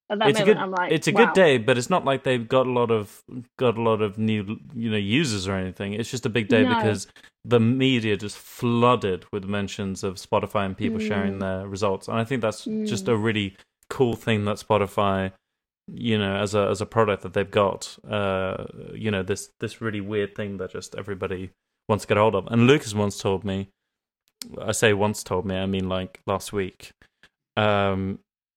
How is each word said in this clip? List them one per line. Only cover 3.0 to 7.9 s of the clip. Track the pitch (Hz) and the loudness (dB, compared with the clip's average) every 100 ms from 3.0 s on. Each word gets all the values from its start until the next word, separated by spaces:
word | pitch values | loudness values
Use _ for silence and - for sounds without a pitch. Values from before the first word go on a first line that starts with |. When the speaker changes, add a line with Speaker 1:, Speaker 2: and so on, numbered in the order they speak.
| 104 - - 127 117 - | -2 -12 -18 -16 -14 -2
Speaker 2:
got | 127 110 | 0 2
a | |
lot | 117 110 | 2 2
of | 107 98 | 0 0
new, | 110 107 101 110 - | 0 0 -2 -8 -10
you | 117 113 | -8 -4
know, | 107 | -2
users | 101 120 160 107 92 | 0 2 2 -2 -2
or | |
anything. | 98 92 92 101 | -4 -4 -6 -6
It's | 104 117 | -6 -6
just | 127 123 | -6 -4
a | |
big | 107 104 | -2 2
day | 117 | 4
Speaker 1:
No. | 254 | 4
Speaker 2:
because | 240 113 101 - - - _ 113 | 2 0 -2 -6 -18 -20 _ 2
the | 117 | 4
media | 113 131 131 | 4 4 2